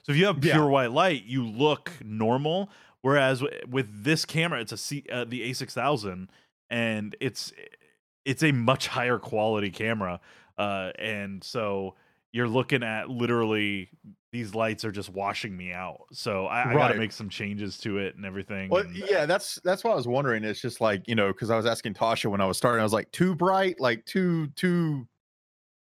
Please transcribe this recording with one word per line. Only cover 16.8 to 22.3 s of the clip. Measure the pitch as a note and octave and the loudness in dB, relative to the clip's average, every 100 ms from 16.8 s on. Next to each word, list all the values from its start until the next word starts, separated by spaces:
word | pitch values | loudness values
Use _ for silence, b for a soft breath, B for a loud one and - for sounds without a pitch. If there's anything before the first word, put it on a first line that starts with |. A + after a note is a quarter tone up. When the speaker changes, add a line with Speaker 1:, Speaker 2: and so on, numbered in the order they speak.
| B2+ | 4
Speaker 2:
Right. | A2 | 2
Speaker 1:
make | A2 | -2
some | - G#2 | -4 -10
changes | - G2+ G#2 G#2 - | -8 -6 -6 -6 -6
to | A2+ G2+ | -4 -2
it | F#2+ - | -4 -6
and | |
everything, | G2 G2 F#2 G2 F#2+ | -10 -10 -8 -8 0
Speaker 2:
Well, | F3+ | 0
Speaker 1:
and | G3+ F3+ | 0 -6
Speaker 2:
yeah, | F#3+ F#3+ D3+ | 0 0 4
that's, | G3 - - | 0 0 -6
that's | F3+ F#3+ | -2 0
what | A#3 | 0
I | F#3 | 0
was | A#2+ | 2
wondering. | B2+ C#3 A2 | 0 2 0
It's | G#2+ G#2 | 0 -4
just | B2 - | -6 0
like, | A2+ G2+ - | 2 2 0
you | A2+ | 2
know, | G2 | 2
'cause | F#2+ A2 | 2 2
I | A2+ | 2
was | A2+ | 2
asking | A2+ A#2+ F#2+ | 0 -4 0
Tasha | A2+ A2+ | 0 2
when | A2+ | 0